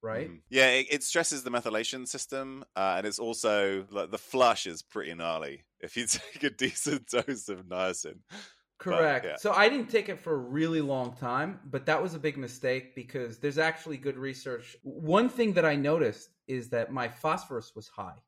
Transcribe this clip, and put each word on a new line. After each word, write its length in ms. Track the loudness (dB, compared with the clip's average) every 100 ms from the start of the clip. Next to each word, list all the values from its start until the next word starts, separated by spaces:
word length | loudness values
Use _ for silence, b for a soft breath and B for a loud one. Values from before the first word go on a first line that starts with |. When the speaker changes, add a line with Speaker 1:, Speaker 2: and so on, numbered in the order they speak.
Speaker 1:
Right? 240 | -6 -6 -6
Speaker 2:
Mm-hmm. 120 | -10 _
Yeah, 200 | 6 8
it, 160 | 6 2
it 120 | -2
stresses 400 | 0 0 0 -2
the 60 | -2
methylation 580 | -2 0 -2 -2 -6 -8
system, 560 | -10 -8 -8 -8 -12 -12
uh, 200 | -2 0 0
and 80 | -2
it's 140 | -4
also, 680 | -6 0 2 4 2 0 -4
like, 180 | 0 2
the 80 | 0
flush 480 | -2 6 6 6 0
is 160 | -8
pretty 320 | -10 -8 -8
gnarly 520 | -4 -2 -2 -4 -10 _ _
if 180 | -10 -6
you 100 | -2
<laughs> 20 |
take 340 | -2 -4 -4
a 80 | -4
decent 600 | 0 -2 -2 -2 -2 0
dose 380 | -2 0 -6 -6
of 180 | -10 -6
niacin. 520 | -2 0 -2 -8 -14 _ -18 B B B _
But, 140 | -2 2
Speaker 1:
Correct. 280 | 4 2 -2
Speaker 2:
yeah. 100 | -4
Speaker 1:
So 160 | 0
I 160 | 6 6
didn't 220 | 4 0
take 180 | -2 -2
it 100 | -8
for 160 | -2
a 40 | -4
really 420 | -2 -2 0 0
long 340 | 0 -2 -4
time, 460 | -6 -4 -2 -2 -6 -8
but 160 | -6 0
that 160 | 0
was 120 | 0
a 40 | -2
big 180 | -4 -2
mistake 600 | -8 -4 -2 -2 -4 -14
because 420 | -10 -6 -6 -4
there's 200 | -4 2
actually 380 | 0 0 -8 -6
good 200 | -6 -4
research. 600 | -6 -8 -8 -8 -10 -16
One 460 | -14 -8 4 4 4
thing 240 | 4 2
that 120 | 6
I 120 | 4 4
noticed 540 | 4 4 2 0 -12 _ -6
is 220 | -6 -2
that 220 | -2 -2
my 140 | -2 -4
phosphorus 640 | -2 0 0 -2 -8 -8 -16
was 100 | -16
high. 300 | -12 -12 -12